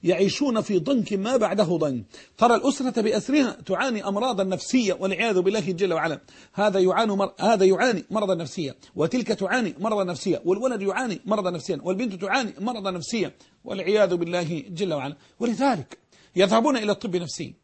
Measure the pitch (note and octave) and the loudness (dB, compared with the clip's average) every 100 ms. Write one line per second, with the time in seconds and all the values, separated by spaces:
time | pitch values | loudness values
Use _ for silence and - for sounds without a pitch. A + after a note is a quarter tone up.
0 | E3+ F3+ G3 - C#4+ A3 - F#3+ D#3 C#4 | 0 2 2 2 0 0 0 -2 2 0
1 | G3+ G3+ G3+ A#3+ G#3+ G3+ F3 E3+ D3+ B2+ | 0 -2 0 0 2 2 2 2 0 -2
2 | G#2 - - _ A#3 A#3 C4+ - B3+ A#3+ | -8 -20 -20 _ 4 4 2 0 -2 0
3 | G#3+ G#3 - C#4+ B3 - - F3+ C4 A3 | 0 0 2 2 2 -2 -4 -2 0 -2
4 | G3+ G3 B3+ G3+ F#3+ F#3 - B3+ G#3+ F3 | -2 -2 -2 0 -2 -2 0 2 2 0
5 | F#3+ F3+ A3+ F#3+ F3+ G#3+ F3 E3+ F#3+ E3 | -2 0 2 2 2 0 -2 -2 0 0
6 | D#3+ D3 _ - - - G#3 G3 F#3 F#3 | -2 -4 _ -20 -16 0 2 4 4 4
7 | A3+ G3 G3 - G3+ A3 F#3+ F#3 B3 F#3+ | 2 0 -2 0 2 6 6 6 2 0
8 | - G#3 G#3 F3 E3 - C#3+ - - - | -2 -2 0 0 -2 -6 -8 -8 -16 -2
9 | D#3+ B3+ A3+ G#3+ F#3+ A#3 G#3+ C#3 G3+ G#3+ | 0 0 -2 -2 0 0 -2 -2 -2 0
10 | F#3 E3 G3+ D#3+ E3+ F#3+ B3+ A#3 G3 F#3+ | -2 -2 0 0 2 2 0 0 -2 -2
11 | B3+ F#3+ - G#3+ F#3 F3 - D#3 E3 F#3+ | -4 -6 -2 0 0 -4 -6 -6 -2 -2
12 | B3 F#3+ F#3+ A#3+ A3+ - G3+ A#3+ G3 F3+ | -4 -4 -2 -2 -2 -6 -6 -4 -6 -6
13 | D3+ A#3 D#3+ - _ _ - G3 F3 G#3 | -6 -4 -4 -8 _ _ -10 -6 0 2
14 | G3 F3+ E3+ F3 E3 E3 - E3 G3 D3+ | 4 2 -2 -2 -4 -6 -8 -6 -4 -4
15 | C3 D3+ _ _ A#3 G#3 C4+ G#3+ C3 - | -6 -10 _ _ -4 0 0 0 -6 -16
16 | _ _ _ - F#3+ A3 B3 C4 G#3 G3 | _ _ _ 2 4 4 4 2 0 -2
17 | - F3+ E3+ - D#3 - | -2 -4 -6 -10 -12 -14